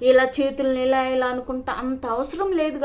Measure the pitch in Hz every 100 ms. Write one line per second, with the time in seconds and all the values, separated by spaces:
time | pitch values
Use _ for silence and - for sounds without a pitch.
0 | 247 254 262 - 269 269 269 262 262 262
1 | 262 262 254 254 254 254 254 - 254 262
2 | 247 226 277 330 392 339 311 277